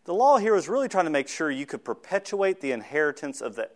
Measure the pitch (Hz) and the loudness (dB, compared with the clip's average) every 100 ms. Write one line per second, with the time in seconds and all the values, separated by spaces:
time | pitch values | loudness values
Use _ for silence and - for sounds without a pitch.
0 | - 185 269 262 214 202 147 254 254 190 | -4 2 4 6 4 2 2 -2 0 0
1 | 165 143 135 - 156 135 143 135 - 110 | 2 0 -2 -4 -4 -4 -6 -8 -8 -10
2 | - 196 196 202 196 190 139 117 107 147 | -4 -6 -4 0 0 0 -4 -4 -2 0
3 | 151 139 143 131 123 107 107 | 0 -2 -8 -8 -8 -6 -6